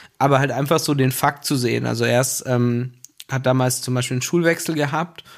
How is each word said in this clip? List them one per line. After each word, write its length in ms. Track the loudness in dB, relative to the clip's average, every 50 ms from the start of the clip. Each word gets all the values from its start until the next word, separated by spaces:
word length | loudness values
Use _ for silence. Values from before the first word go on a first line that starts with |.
| -20 -14 _ 0
aber 200 | 2 4 4 4
halt 120 | 2 2
einfach 300 | 0 -2 0 2 0 0
so 120 | 2 0
den 200 | 0 2 2 0
Fakt 340 | 0 2 0 0 0 -2 -4
zu 100 | -2 -2
sehen. 300 | 0 0 0 0 0 -2
Also 180 | -2 -2 0 0
er 160 | 2 2 2
ist, 240 | 2 0 -2 -6 -4
ähm, 460 | -2 0 2 2 2 0 -2 -4 -6 -10 _ -20 -20 _ -20 -12 -8
hat 160 | -6 -2 0
damals 340 | 0 2 2 2 0 -2 -4
zum 140 | -4 -4 -2
Beispiel 220 | -2 -2 -2 -4
einen 60 | -4
Schulwechsel 520 | -4 0 0 2 2 2 0 0 -2 -6 -2
gehabt 500 | -2 -2 -2 -2 -4 -4 -4 -8 -20 -20 -20 -20